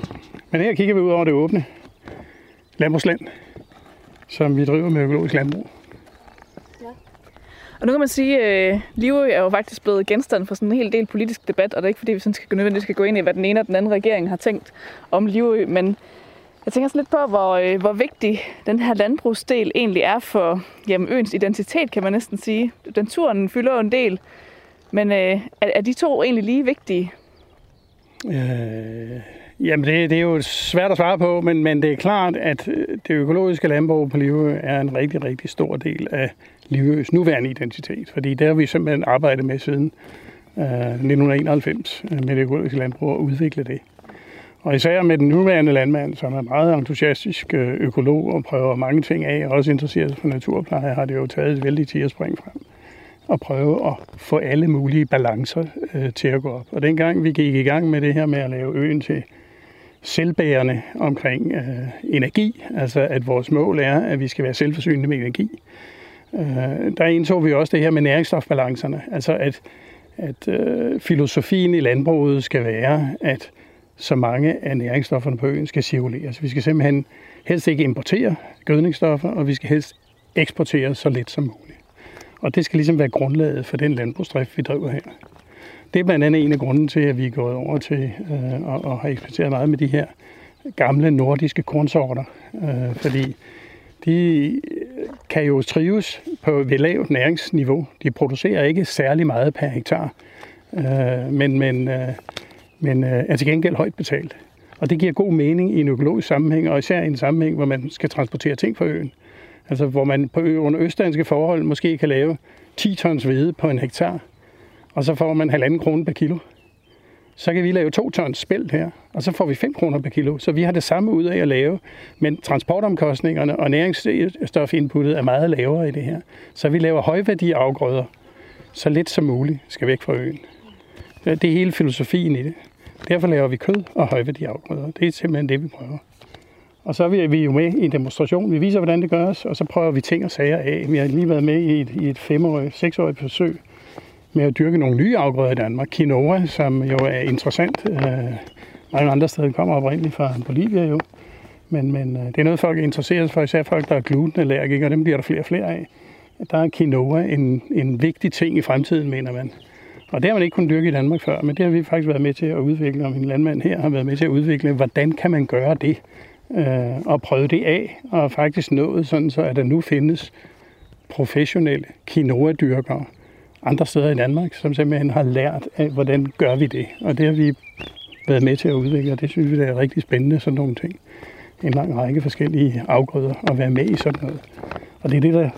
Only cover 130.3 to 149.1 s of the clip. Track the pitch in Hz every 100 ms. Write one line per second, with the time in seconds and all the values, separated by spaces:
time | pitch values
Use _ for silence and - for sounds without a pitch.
130.3 | 147 - - - - - - - - 160
131.3 | 160 170 170 185 - 147 127 131 180 170
132.3 | 131 143 170 - _ - - - 175 175
133.3 | 147 135 127 - 202 170 - 135 131 127
134.3 | 143 135 - - 151 143 - 170 - 165
135.3 | 147 139 139 156 - 127 143 - _ -
136.3 | - - _ _ _ - 147 175 196 156
137.3 | 160 147 139 170 254 165 139 131 - 160
138.3 | 180 208 156 196 202 170 170 175 170 180
139.3 | 180 - - 160 175 165 135 - 170 185
140.3 | - 143 160 139 151 135 151 139 147 170
141.3 | 151 151 160 165 151 123 135 147 131 -
142.3 | 151 170 151 139 - 170 - 160 139 135
143.3 | - 170 165 - - - - - - _
144.3 | 156 143 123 160 170 135 123 196 233 143
145.3 | 131 131 123 110 123 139 - 147 131 147
146.3 | 185 165 - 139 131 135 135 135 127 127
147.3 | 127 139 - 175 - 214 151 135 131 120
148.3 | 117 - - - - - 135 143